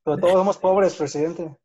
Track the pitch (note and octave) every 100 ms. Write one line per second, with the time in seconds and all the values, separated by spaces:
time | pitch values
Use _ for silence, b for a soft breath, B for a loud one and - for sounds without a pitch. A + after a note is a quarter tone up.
0 | D#3 C#3+ F3 F#3 F#3+ - F#3 F#3+ F#3 -
1 | D3 D3 D#3+ E3+ D#3+ -